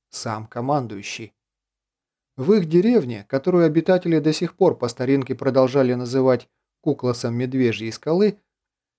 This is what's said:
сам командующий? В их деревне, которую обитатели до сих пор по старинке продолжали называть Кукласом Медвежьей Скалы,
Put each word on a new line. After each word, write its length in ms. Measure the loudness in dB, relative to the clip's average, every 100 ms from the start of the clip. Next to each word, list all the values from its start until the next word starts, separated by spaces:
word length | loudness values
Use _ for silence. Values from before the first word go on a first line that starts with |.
| _
сам 400 | -12 -8 -8 -10
командующий? 840 | -8 -2 -2 -4 -10 -12 -14 -16 _ _ _ _ _ _ _ _ _ _ -6
В 160 | 2
их 140 | 2 4
деревне, 560 | 2 4 2 0 -6 -4
которую 380 | -4 0 2 2
обитатели 520 | 2 2 2 2 0
до 140 | 0
сих 240 | -2 -4 2
пор 200 | 2 2
по 120 | -2
старинке 480 | -4 0 0 0 -4
продолжали 580 | 0 2 2 2 0
называть 540 | 0 -2 0 2 2 -2 _ _ _
Кукласом 560 | -4 -2 -2 -4 -4 -4
Медвежьей 560 | -4 0 0 0 -6
Скалы, 480 | -8 -2 0 0 -2 _ _ _ _ _